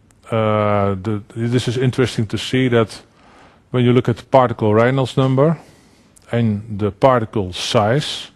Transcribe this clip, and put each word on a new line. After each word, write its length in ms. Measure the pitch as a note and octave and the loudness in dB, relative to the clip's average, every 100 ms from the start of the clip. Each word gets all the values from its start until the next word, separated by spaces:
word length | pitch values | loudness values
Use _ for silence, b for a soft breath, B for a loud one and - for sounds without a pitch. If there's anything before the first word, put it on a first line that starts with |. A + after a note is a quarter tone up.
| _ _ - | _ _ -4
uh, 640 | A2+ G#2+ G#2+ G#2 G#2 G2 | -2 0 2 2 0 0
the, 280 | F#2+ G2+ G#2 - | -2 -4 -6 -8
this 320 | A#2 A#2 A#2+ B2 | -8 -2 -2 -2
is 100 | A#2+ | -2
interesting 500 | C3 B2 A#2+ - G#2+ | -2 0 -2 -2 -6
to 120 | G#2+ | -6
see 300 | - C3 C3 | -4 -2 2
that 340 | A#2 A2 - - b b b b b b | 2 0 -6 -20 b b b b b b
when 120 | B2+ | 0
you 80 | B2 | 2
look 160 | B2 A#2+ | 2 0
at 100 | A#2 | -4
the 60 | |
particle 480 | - C3+ B2 A#2 A2 | 2 2 4 0 2
Reynolds 440 | G#2+ A#2+ C3+ B2 - | 4 2 2 -2 0
number 420 | C3 C3 D3+ D#3+ B B B B B B - | 0 2 2 0 B B B B B B -6
and 480 | A#2 A#2 G#2 A2+ G2+ | -2 0 -2 -6 -6
the 140 | G#2 | -6
particle 600 | - C3+ B2+ A2 A2+ F#2 | 2 2 4 0 -4 -6
size 760 | - - B2 G#2+ C#3 - - - | -8 -2 0 2 0 -2 -10 -14